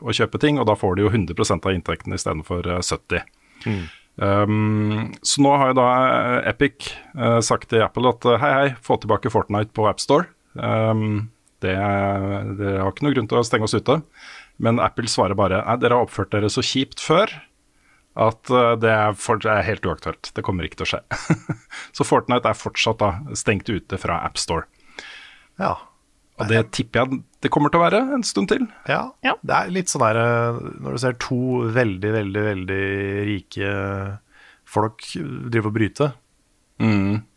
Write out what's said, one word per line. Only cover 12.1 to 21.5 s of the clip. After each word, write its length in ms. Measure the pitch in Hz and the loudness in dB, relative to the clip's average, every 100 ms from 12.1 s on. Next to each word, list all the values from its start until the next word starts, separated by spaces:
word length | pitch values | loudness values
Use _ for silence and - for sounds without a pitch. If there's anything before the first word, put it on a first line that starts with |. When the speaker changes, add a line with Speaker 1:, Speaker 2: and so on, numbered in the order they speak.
| 98 98 101 104 101 101 95 | 0 -2 -4 -6 -4 -2 0
Speaker 1:
har 100 | 95 | -2
ikke 120 | - 147 | 0 0
noe 60 | 135 | 0
grunn 120 | 113 | 2
til 100 | 120 | 0
å 60 | 117 | 2
stenge 180 | 117 | 0
oss 100 | 107 113 | 0 0
ute.» 240 | - 156 - - - - - - | 2 0 -2 -20 -20 -20 -20 -2
Men 200 | 113 120 | 0 2
Apple 260 | 107 - 117 | 0 -2 -4
svarer 280 | - 98 101 | 0 0 2
bare, 280 | 95 95 110 | 2 2 0
«Nei, 100 | 120 | 0
dere 180 | 120 123 | 4 4
har 80 | 110 | 2
oppført 240 | - 95 | -2 -2
dere 180 | 107 104 | 0 0
så 120 | 131 | 0
kjipt 380 | - 131 135 - | -2 -2 -4 -6
før 300 | - 165 220 151 - _ _ _ _ _ _ 110 | 0 2 2 -4 -20 _ _ _ _ _ _ 0
at, 360 | 110 - - | 0 0 0
eh, 240 | 123 117 113 | 4 4 4
det 140 | 113 | 2
er 220 | 110 107 | 4 2
for-, 260 | 104 - 107 | -2 -2 0
det 100 | 113 | 2
er 140 | 104 | 0
helt 180 | 95 98 | 0 -2
uaktuelt. 520 | 92 78 85 - - | -4 -4 -8 -10 -10
Det 100 | - | -8
kommer 200 | - 90 82 | -4 -4 -6
ikke 140 | - | -6
til 20 | 87 | -6
å 60 | - | -6
skje.» 20 | - - - 156 | -8 -10 0 -2
<laughs> 440 | - | -2